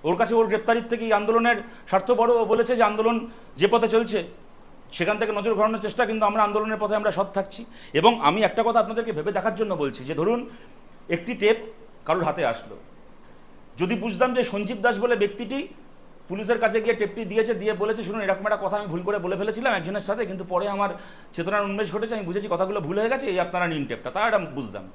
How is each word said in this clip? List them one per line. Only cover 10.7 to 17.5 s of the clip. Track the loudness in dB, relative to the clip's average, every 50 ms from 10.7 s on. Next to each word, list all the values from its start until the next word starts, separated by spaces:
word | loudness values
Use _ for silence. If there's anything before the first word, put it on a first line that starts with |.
| -20 -20 -20 -20 -20 -20 -4 -4
একটি | -4 -4 -2 -8 -4
টেপ | 0 2 2 2 2 0 -14 -16 -20 -20 -20 -20 -14 -2
কারোর | -2 0 0 0
হাতে | -2 0 0 0
আসলো, | 0 -2 -2 -10 -16 -18 -18 -18 -20 -20 -20 -20 -20 -20 -20 -20 -20 -20 -20 -20 -20 -20 -20 -20 -18 -4
যদি | -4 -2 0 0
বুঝতাম | -2 -2 -4 0 2 2 2 4
যে | 0 0
সঞ্জীব | 0 -2 -4 -4 -4 -6
দাস | 0 0 0 2 2
বলে | 2 0 2
ব্যক্তিটি | 2 0 -2 -2 -6 -8 -6 -6 -6 -6 -8 -14 -20 -20 -20 -20 -20 -20 -20 -20 -20 -12
পুলিশের | -10 -8 -6 0 0 0 2
কাছে | 2 2 2 2
গিয়ে | 2 0 0
টেপটি | 0 -2 -4 -2 -6 -8
দিয়েছে, | -2 0 0 2 2